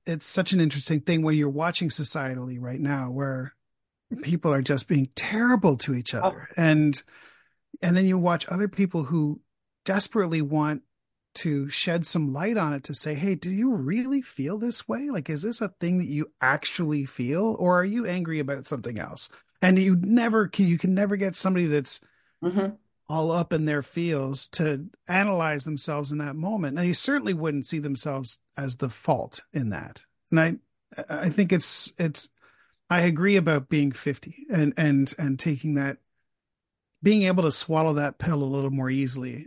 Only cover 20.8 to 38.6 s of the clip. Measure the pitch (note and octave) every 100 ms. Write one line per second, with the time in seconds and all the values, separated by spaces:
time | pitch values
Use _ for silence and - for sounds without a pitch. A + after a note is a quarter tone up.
20.8 | F#3 F#3+ G3+ G3+ F#3+ F3 F#3+ F#3 E3 D3
21.8 | C3 - - _ _ _ F3 F#3+ G3 -
22.8 | _ _ - D#3 D#3+ E3+ E3 D#3+ D3+ D3
23.8 | B2+ E3+ E3+ D3 C3+ C3+ - - D#3 C#3
24.8 | E3 - - F3+ G3+ F#3 D#3+ D3 D3 D3
25.8 | - D3 C#3+ D3 D3 D3 F3 A3 D3 D3
26.8 | F3 E3+ - C#4+ G#3+ E3+ D#3+ C#3+ B2+ D#3+
27.8 | D3 C3+ D#3 C3+ B2+ - _ - C#3 B2
28.8 | C3 - - C#3 - - - D3+ A#2 F2
29.8 | - - _ _ _ D#3+ E3 - - _
30.8 | _ - - D4+ F#3 F3 F3+ F3+ - -
31.8 | - - E3 - - _ _ _ _ _
32.8 | _ F3 F3 D#3+ F#3+ G3+ E3 D3+ C3+ D3+
33.8 | C#3+ B2 C#3+ C#3 - - D4+ F#3+ D3 -
34.8 | D#3 C#3 C3+ - D3 C3+ E3+ C#3 D#3 C#3+
35.8 | C#3 C3+ _ _ _ _ _ _ _ _
36.8 | _ _ F3 G#3+ F#3+ F#3 E3 - - D#3
37.8 | D#3+ D3 D3 - E3+ D3 C#3 C#3